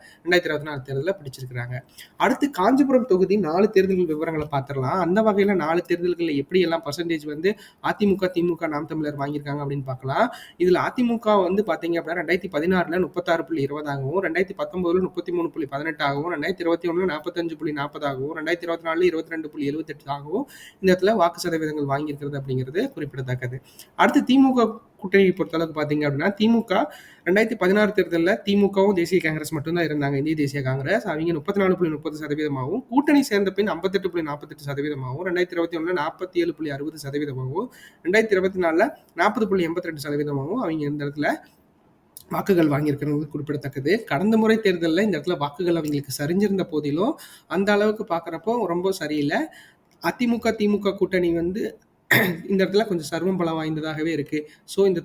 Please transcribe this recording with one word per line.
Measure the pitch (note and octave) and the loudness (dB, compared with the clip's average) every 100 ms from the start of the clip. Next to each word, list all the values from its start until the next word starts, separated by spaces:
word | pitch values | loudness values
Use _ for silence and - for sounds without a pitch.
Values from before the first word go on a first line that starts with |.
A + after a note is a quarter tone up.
| - - | -10 -10
ரெண்டாயிரத்தி | E3 F3+ D#3+ | 0 0 2
இருபத்தி | D3 D3+ | -4 -4
நாலு | D3 C3+ | -8 -6
தேர்தல்ல | C3+ E3 | -4 -2
பிடிச்சிருக்கிறாங்க. | G3 C#3 - B2+ B2+ A#2+ B2+ - - - - | -4 -8 -14 -10 -8 -8 -10 -12 -20 -14 0
அடுத்து | F3 B3+ C#4+ | 0 2 -2
காஞ்சிபுரம் | - G3 C4+ C4+ B3+ A3 | 2 2 4 4 4 4
தொகுதி | F#3 F3+ G#3 | 2 4 2
நாலு | D#3+ E3+ G#3 | 2 2 4
தேர்தல்கள் | F#3+ F#3+ F#3 E3+ | 4 4 2 0
விவரங்களை | D3+ D#3+ D#3 D3+ | 0 -2 -4 -2
பார்த்திடலாம். | C#3 C3 C3+ C3 F#3 | -4 -4 -4 -2 0
அந்த | E3+ G3+ | 2 4
வகையில | A3 G3+ G3+ F#3+ | 4 4 4 2
நாலு | D3+ E3+ F3 | 2 0 0
தேர்தல்கள்ல | E3+ F3+ E3+ E3 C#3+ | -2 0 0 0 -2
எப்படி | C#3 F#3 | 2 2
எல்லாம் | E3+ E3 D3+ | 2 0 -4
பர்சன்டேஜ் | C#3+ E3+ E3 D3+ | -4 -2 -4 -4
வந்து | D3 F#3 G#3+ - _ | -2 -2 -2 -10 _
அதிமுக, | D3 E3+ G3+ F#3+ F3+ | -4 2 4 4 2
திமுக, | E3+ F3 E3 E3 | 2 0 0 -2
நாம் | D3 D#3 | -4 -4
தமிழர் | D#3 D3 C#3+ | -4 -4 -4
வாங்கியிருக்காங்க | C#3 D3 D3 D3 | -4 -4 -6 -6
அப்படின்னு | C#3 C#3+ | -4 -4
பார்க்கலாம். | C3 B2+ C3+ D#3 B3 - - - | -6 -8 -4 0 -2 -2 -12 0
இதுல | F3+ F3+ | 2 2
அதிமுக | - - A#3+ A3+ G#3+ G#3 | 0 0 0 0 4 4
வந்து | F3+ G3 G3 | 4 0 0
பாத்தீங்க | D#3 E3+ E3+ | -2 -2 -2
அப்படின்னா, | D3+ F3 | -2 -4
ரெண்டாயிரத்தி | D#3 F3+ F#3 | 0 0 0
பதினாறுல | D3 E3+ F#3 E3+ F3 | -2 2 2 2 0
முப்பத்தாறு | D#3 F3 F3 E3 D#3+ | 0 -2 0 0 0
புள்ளி | D#3+ | -2
இருபதாகவும், | C3+ D3 D3 C#3 C3 F3+ | -2 -4 -4 -4 -2 -2
ரெண்டாயிரத்தி | E3 E3 F#3 - | 0 0 -2 -2
பத்தொன்பதுல | D3 F#3 F3 F3+ | -6 -2 2 2
முப்பத்தி | F3+ - F3 | 0 -4 -4
மூணு | F3 E3 | -2 -2
புள்ளி | E3 C#3 | -4 -6
பதினெட்டாகவும், | C#3 D#3 D#3 C#3+ C#3+ E3 | -4 -4 -2 -2 0 -4
ரெண்டாயிரத்தி | D#3+ D3+ - | -4 -4 -2
இருபத்தி | E3 E3 F3 | 0 0 0
ஒண்ணுல | E3+ F#3 | 0 0
நாற்பத்தஞ்சு | D3+ F3+ F3 E3+ D#3 | -2 -4 -4 -6 -4
புள்ளி | D#3+ | -6
நாற்பதாகவும், | D3 C#3+ D#3 C#3+ C3 C#3 D#3+ | -4 -6 -4 -4 -4 -6 -4
ரெண்டாயிரத்தி | D#3 E3+ | -2 -2
இருபத்தி | E3+ E3 E3 | -2 -4 -2
நாலுல | E3 | 2
இருபத்தி | F3+ D#3+ D#3+ | 2 2 -4
ரெண்டு | D#3+ D3+ | -8 -8
புள்ளி | D3+ C#3 | -4 -4
எழுபத்தெட்டாகவும் | D#3 D#3 D3 C#3 C#3+ D3 G3+ C#4+ - - - | -4 -6 -10 -8 -8 -4 -4 -4 -10 -20 -2
இந்த | F#3+ | 2
இடத்துல | F3+ F#3 A3+ | 4 4 4
வாக்கு | E3+ - F3 | 2 2 -4
சதவீதங்கள் | D#3+ D#3 D3+ C#3 | -2 -2 -2 -2
வாங்கியிருக்கிறது | C#3 D3+ C#3+ C#3+ C#3+ | -2 -2 -6 -6 -8
அப்படிங்கிறது | C3+ C3 C3 E3 C4+ | -4 -4 -2 -4 -4
குறிப்பிடத்தக்கது. | - C#3 C3+ C3 B2 B2 C3 - - - - | -4 -10 -8 -4 -4 -4 -10 -14 -20 -8 2
அடுத்து | G3 C#4 | 4 4
தி | - C4 | 4 6
மு | C4+ | 6
க | B3 A3 - _ - | 6 2 0 _ -12
கூட்டணியை | F#3+ G3 F#3+ | 2 6 6
பொறுத்தளவுக்கு | F3 D#3+ D#3+ D#3+ D3+ | 4 -2 -2 -2 -2
பாத்தீங்க | D3 D3 | -2 0
அப்படின்னா, | D3 C#3 F#3 | 0 0 0
திமுக | G3 G#3+ A#3 A3 F#3+ D4+ - - - - | 2 2 2 2 0 0 -6 -20 -8 0
ரெண்டாயிரத்தி | G3 A3+ A3+ | 2 2 2
பதினாறு | F3+ G#3 G#3 | 2 4 2
தேர்தல்ல | F#3 F3 E3+ E3+ A3 | 2 0 2 2 0
திமுகவும் | - G3+ G3 G3 G3 | 2 4 4 4 4
தேசிய | F#3 E3+ F#3 | 4 2 2
காங்கிரஸ் | D#3+ D#3 D3+ | 0 -2 -4
மட்டும்தான் | D#3 D#3+ F3 D#3+ | -6 -2 0 0
இருந்தாங்க, | D3+ C#3 C#3 | 0 0 0
இந்திய | D3+ D#3 | -2 0
தேசிய | C#3 C#3+ | -2 -2
காங்கிரஸ். | C3 C3+ C3+ G#3+ A3 | -2 -2 0 0 0
அவங்க | D3+ E3+ | -2 -2
முப்பத்தி | E3 D3 G3 | -2 -2 2
நாலு | F#3+ F3+ | 2 2
புள்ளி | E3+ | 0
முப்பது | D3+ D#3 D3+ | -2 -6 -8
சதவீதமாகவும், | D3+ D3 D3+ C3+ C3 A3 - | -4 -2 -2 -2 -4 -4 -2
கூட்டணி | B3+ D4 C#4+ | 0 4 4
சேர்ந்த | C4+ G3+ F#3+ | 4 2 0
பின் | G3 G3 | 0 -2
ஐம்பத்தெட்டு | E3 F#3 F#3+ F#3 | -2 -2 -2 -2
புள்ளி | E3+ D#3 | -4 -6
நாற்பத்தெட்டு | C#3+ D3+ D3 | -8 -10 -14
சதவீதமாகவும், | C#3+ C#3 D3 C#3 C3 C3+ F#3 | -8 -4 -4 -6 -8 -6 -2
ரெண்டாயிரத்தி | F3 F3+ | 0 0
இருபத்தி | E3+ E3+ E3+ | 0 -2 -2
ஒண்ணுல | E3 F3 | -2 -2
நாற்பத்தி | D#3 - F#3 F3 | -2 -6 -6 -2
ஏழு | E3+ | -2
புள்ளி | D#3 D3+ | -2 -6
அறுபது | C#3 D3+ D#3 | -6 -8 -10
சதவீதமாகவும், | C#3 D3 D3 B2+ C3 D#3+ B3+ - - _ | -8 -4 -4 -6 -6 -4 -6 -10 -20 _
ரெண்டாயிரத்தி | D#3+ G#3+ A3 | 2 4 4
இருபத்தி | F#3+ F#3+ F#3 | 2 2 0
நாலுல | E3+ D#3+ G#3+ - _ - | 2 4 2 0 _ 0
நாற்பது | G#3 G#3+ G#3 | 2 2 0
புள்ளி | F#3+ E3 | 2 0
எண்பத்தி | E3+ E3+ | -2 -6
ரெண்டு | D#3 | -8
சதவீதமாகவும் | D3+ D3 D3 C#3 C#3+ A#3+ | -4 -2 -2 -2 -2 -2
அவங்க | G3 D#3+ C#3+ | -2 -2 -2
இந்த | D3 C#3+ | -2 -6
இடத்துல | D3 D#3 D4+ - _ _ _ _ _ _ - - | -2 -2 -2 -8 _ _ _ _ _ _ -18 -6
வாக்குகள் | D#3+ - F3+ D#3+ | -4 2 4 4
வாங்கியிருக்கிறது | C#3+ D3+ C#3 D3 D3 D#3 | 2 0 -2 -2 -2 -4
குறிப்பிடத்தக்கது. | D3 C#3+ D3 C3+ C#3+ C#3 A3+ | -8 -6 -6 -6 -4 0 0
கடந்த | - F3+ G#3 A3+ | 0 0 2 4
முறை | A3 A3 | 4 4
தேர்தல்ல | G3 F3 E3 E3 | 2 0 0 2
இந்த | G#3+ D#3+ | 2 0
இடத்துல | D3 E3 | -2 -2
வாக்குகள் | - - F3 E3+ | -4 -2 0 0
அவங்களுக்கு | D3+ C#3+ C#3 C3 | 0 -4 -4 -4
சரிஞ்சிருந்த | D3 F3+ G3+ G3 | -2 2 2 0
போதிலும், | E3+ D3+ D3 D3 A#3 - - - - | -2 -2 -2 0 0 -2 -10 -20 -4
அந்த | F3 G3+ | 0 2
அளவுக்கு | G3+ G#3+ G#3+ | 4 2 0
பார்க்குறப்போ | G3+ E3+ E3+ E3 G#3+ A#3+ F#3 | -2 -4 -4 -6 -2 -2 0
ரொம்ப | F3 F#3+ | 0 -2
சரியில்லை. | F#3+ D3+ D3+ C#3+ G3+ D#4+ - - _ _ _ | -2 -4 -2 0 0 -4 -10 -20 _ _ _
அதிமுக, | - - A#3+ A#3 A3+ | -4 -2 0 0 0
திமுக | A3 G#3 G3+ G3 F#3+ | 0 0 2 0 -2
கூட்டணி | F#3 F#3 F3 | 0 0 0
வந்து | E3+ E3+ F#3 - - _ _ - | 0 -2 -4 -6 -8 _ _ 2
<clears throat> | A3+ F#3+ E3 - | 2 2 -2 0
இந்த | G3 F#3 | 2 4
இடத்துல | G3 A3 | 2 2
கொஞ்சம் | F3 D3+ | -2 -4
சர்வம் | E3 F3+ F#3 | -2 0 0
பலம் | E3+ D#3+ | 0 -2
வாய்ந்ததாகவே | D#3 D#3 D#3 D3+ D#3+ | -2 -4 -4 -4 -2
இருக்கு. | D3+ C#3+ D3+ D3+ - - | -2 -2 -4 -6 -16 -8
So, | - G3 | 2 2
இந்த | E3+ | 2